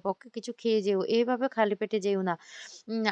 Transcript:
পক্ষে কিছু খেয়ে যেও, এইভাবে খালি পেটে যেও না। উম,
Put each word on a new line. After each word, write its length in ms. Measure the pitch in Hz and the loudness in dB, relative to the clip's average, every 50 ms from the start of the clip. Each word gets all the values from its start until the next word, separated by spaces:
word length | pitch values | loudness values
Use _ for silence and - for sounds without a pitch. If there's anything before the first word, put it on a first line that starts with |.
পক্ষে 280 | - 202 190 _ - 240 | -2 -2 -4 _ -8 -14
কিছু 200 | - 233 - 247 | -12 -10 -8 -8
খেয়ে 280 | 233 - - 233 220 220 | -8 -4 0 2 2 2
যেও, 200 | 185 202 202 190 185 - | 2 2 0 0 2 2
এইভাবে 380 | - 226 240 240 254 226 262 262 | 2 2 2 2 0 -2 -2 -2
খালি 260 | - 226 220 208 208 | 2 2 2 2 2
পেটে 220 | - 214 202 - 214 | -2 -2 -2 -2 -2
যেও 200 | 185 202 196 190 | 0 0 0 0
না। 120 | 190 185 170 - - - - - - - - - - - | 0 -2 -2 -4 -6 -18 -18 -18 -18 -18 -20 -18 -12 -6
উম, 140 | 220 226 220 214 | -4 0 0 0